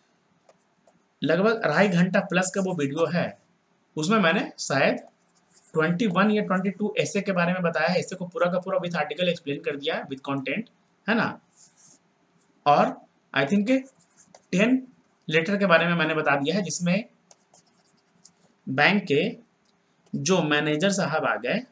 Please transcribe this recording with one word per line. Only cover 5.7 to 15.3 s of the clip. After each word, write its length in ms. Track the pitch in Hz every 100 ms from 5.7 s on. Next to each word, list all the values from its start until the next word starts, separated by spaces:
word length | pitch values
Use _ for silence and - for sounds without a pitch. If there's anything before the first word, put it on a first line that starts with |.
ट्वेंटी 320 | 156 160 175 220
वन 220 | 175 208
या 120 | 208
ट्वेंटी 280 | 208 185 196
टू 240 | - 208 -
essay 220 | 147 202
के 120 | 196
बारे 200 | 180 175
में 100 | 180
बताया 260 | 165 160 165
है। 100 | 180
एस्से 180 | - -
को 100 | 175
पूरा 240 | 165 175
का 60 | 175
पूरा 200 | 190 185
with 160 | 175
article 340 | 170 147 151 180
explain 360 | 165 143 143
कर 120 | 160 143
दिया 180 | 147
है, 100 | 196
with 180 | 143 135
content, 480 | - 139 135 160 - _ _ _ -
है 80 | 226
ना। 100 | 123 - _ _ - _ - - _ _ _ _ _ _ 143
और 280 | 156 233 - - _ _
I 100 | 170 -
think 240 | 202 208 262 262 _ _ _ _ - _
टेन 340 | 185 226 262 - _ _ _
लेटर 280 | -